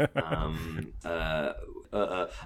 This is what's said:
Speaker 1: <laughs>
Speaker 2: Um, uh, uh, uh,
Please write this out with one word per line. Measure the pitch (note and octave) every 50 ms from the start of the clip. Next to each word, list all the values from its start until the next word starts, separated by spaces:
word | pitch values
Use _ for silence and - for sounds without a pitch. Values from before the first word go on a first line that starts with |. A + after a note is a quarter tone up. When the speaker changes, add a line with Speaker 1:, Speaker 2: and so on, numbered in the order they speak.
| D#3+
Speaker 1:
<laughs> | - -
Speaker 2:
Um, | - - D#2+ D#2+ D#2+ D#2 D#2 D#2 D#2+ D#2+ E2 D#2+ D#2 - - - - -
uh, | E2 E2+ E2 D#2+ D#2+ D#2 D#2 D2+ - - - - - - - - - -
uh, |
uh, | G#2 G2+ - F#2 F#2 E2+ - - - -